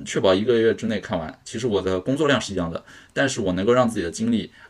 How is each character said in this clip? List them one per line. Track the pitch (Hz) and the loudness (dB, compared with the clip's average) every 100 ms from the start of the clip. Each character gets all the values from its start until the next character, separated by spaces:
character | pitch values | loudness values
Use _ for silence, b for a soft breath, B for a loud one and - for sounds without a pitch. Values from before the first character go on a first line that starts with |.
| 143 | -6
确 | - | 0
保 | 104 | 4
一 | 95 | 4
个 | 113 117 | 4 4
月 | 113 | 4
之 | 104 113 | 2 -2
内 | 104 | -4
看 | - 92 | -4 -6
完， | 78 - | -6 -12
其 | - 110 | -12 -6
实 | 123 | 0
我 | 101 | 0
的 | 92 92 | 0 -2
工 | - 139 | 0 0
作 | 147 | 2
量 | 123 | 2
是 | - | 0
一 | 92 | -4
样 | 85 | -4
的， | 82 - B B | -6 -12 B B
但 | - 139 | -2 -2
是 | 123 | 0
我 | 95 | -2
能 | 87 104 | 0 2
够 | |
让 | 123 120 | 4 2
自 | 101 | 0
己 | |
的 | 85 | -6
精 | 82 113 | -4 -2
力 | 113 87 B B | -2 -2 B B